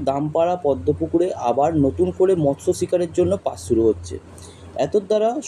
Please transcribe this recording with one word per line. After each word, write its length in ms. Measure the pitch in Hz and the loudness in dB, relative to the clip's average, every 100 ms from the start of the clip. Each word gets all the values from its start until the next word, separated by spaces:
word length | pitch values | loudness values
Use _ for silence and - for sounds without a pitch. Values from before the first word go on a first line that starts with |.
| 135 | 0
দামপাড়া 480 | 139 151 160 170 180 | -2 0 0 0 0
পদ্মপুকুরে 640 | 143 131 - 147 160 165 185 - 120 | 0 0 0 -2 0 0 0 -2 -2
আবার 200 | 120 147 160 | 2 2 2
নতুন 320 | 135 131 185 180 | 2 2 -2 2
করে 140 | 185 185 | 2 4
মৎস্য 320 | 143 143 - | 2 0 -2
শিকারের 360 | 175 180 180 175 | -2 0 -2 -2
জন্য 200 | 165 175 196 | 0 0 0
পাস 140 | - 127 - | -4 -8 -2
শুরু 140 | 113 | 2
হচ্ছে। 300 | 113 95 - - - - - - - - | 2 2 -4 -14 -14 -20 -20 -20 -12 -4
এতদ্বারা 540 | 147 208 196 214 220 269 | 0 0 0 0 0 -2